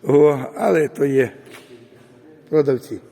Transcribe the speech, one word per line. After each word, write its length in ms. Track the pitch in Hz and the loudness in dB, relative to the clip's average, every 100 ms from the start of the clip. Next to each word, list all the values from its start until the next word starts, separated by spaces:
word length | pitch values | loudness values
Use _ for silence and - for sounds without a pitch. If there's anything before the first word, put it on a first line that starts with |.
о, 360 | - 143 147 143 131 - | 2 4 4 2 -8 -6
але 320 | 220 170 147 | -2 0 -2
то 180 | - 143 | -4 -2
є 260 | 135 123 - - - - - - - - - - - - | 0 -2 -6 -20 -20 -20 -20 -20 -20 -20 -20 -20 -20 -4
продавці. 500 | 156 139 127 - 101 - | -2 0 -4 -6 -18 -18